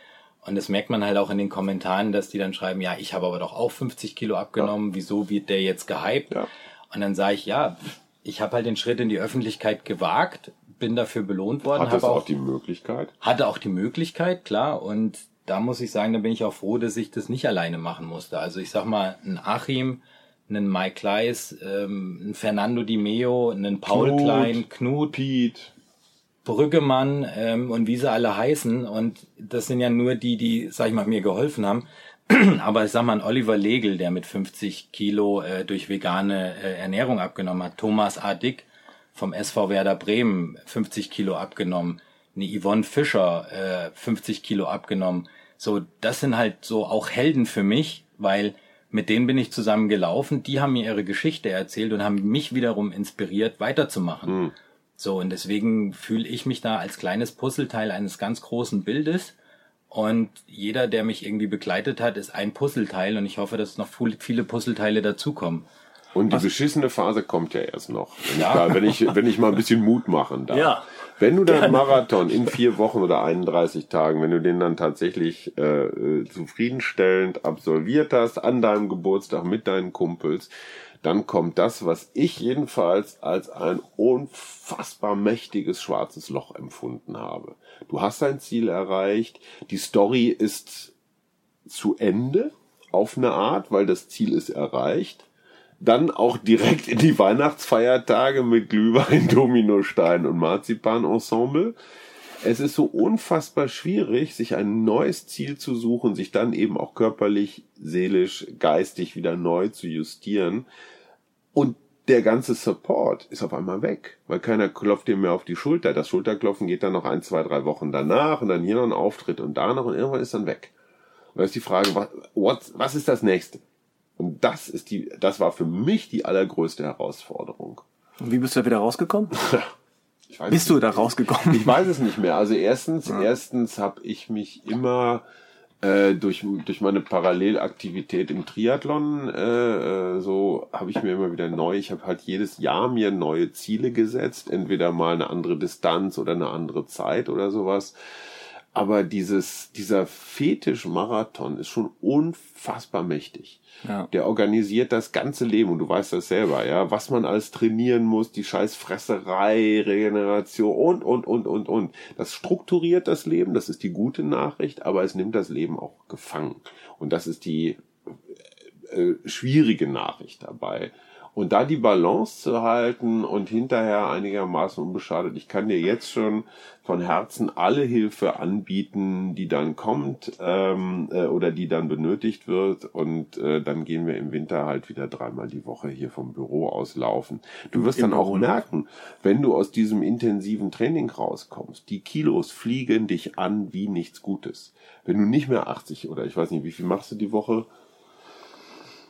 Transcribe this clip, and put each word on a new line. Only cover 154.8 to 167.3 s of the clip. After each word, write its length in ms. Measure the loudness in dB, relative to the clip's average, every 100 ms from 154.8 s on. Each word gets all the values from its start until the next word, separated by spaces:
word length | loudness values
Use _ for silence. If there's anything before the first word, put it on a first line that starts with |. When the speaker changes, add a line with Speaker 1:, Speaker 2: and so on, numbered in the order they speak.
| 2
Speaker 2:
das 200 | 0 0
ganze 340 | -2 -2 -2 2
Leben 260 | 4 4
und 80 | 2
du 80 | 0
weißt 260 | 0 0
das 140 | -4 0
selber, 380 | 2 2 2 2
ja, 240 | 2 2
was 200 | -2 0
man 160 | -2 0
alles 260 | -2 -4
trainieren 520 | 0 0 2 2 4 4
muss, 260 | 2 0
die 120 | -6
scheiß 320 | -4 -2 -2 -4
Fresserei, 1080 | -10 -6 -4 -4 -2 0 2 4 4 4 2
Regeneration 1160 | 2 2 0 2 0 0 0 2 4 2 2
und, 240 | 0 0 0
und, 0 |
und, 200 | -2 0
und, 220 | -4 -2
und. 260 | -2 -2 -8 -14 -10
Das 160 | -10
strukturiert 760 | -8 -4 -4 0 0 4 2 2
das 180 | -2 0
Leben, 280 | 0 2
das 160 | 0 -2
ist 140 | -6
die 80 | -6
gute 300 | -2 -2 -2
Nachricht, 640 | -2 0 -2 -4 -6 -4 -2
aber 180 | 0
es 120 | 0 -2
nimmt 200 | -2 -2
das 140 | -2
Leben 300 | -4 -4 -4
auch 140 | -10 -16 -18
gefangen. 480 | -16 -10 -8 -6 -8 -18 -20 -20 -12
Und 140 | -4
das 140 | -2
ist 180 | -4